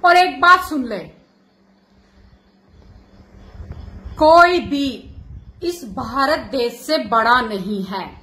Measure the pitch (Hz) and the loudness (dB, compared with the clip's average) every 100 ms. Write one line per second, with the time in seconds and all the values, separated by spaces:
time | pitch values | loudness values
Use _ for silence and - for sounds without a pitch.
0 | 359 359 370 269 349 359 - 302 240 202 | 4 4 2 2 4 4 4 -6 -6 -8
1 | 156 _ _ _ _ _ _ _ _ _ | -12 _ _ _ _ _ _ _ _ _
2 | _ _ _ _ _ _ _ _ - - | _ _ _ _ _ _ _ _ -20 -20
3 | _ _ - - - - - - - - | _ _ -20 -20 -20 -18 -16 -16 -18 -18
4 | - - 311 339 349 359 214 285 277 208 | -18 0 6 8 6 4 -2 -4 -4 -8
5 | - - - - - - 349 349 233 190 | -16 -20 -20 -20 -20 -10 -10 -10 -12 -12
6 | 226 254 277 311 214 262 240 233 - 311 | -8 -2 0 -2 -4 -4 -4 -6 -4 -4
7 | 220 226 233 247 226 202 185 208 185 190 | 0 0 2 2 0 -8 -6 -8 -6 -10
8 | 160 - | -12 -16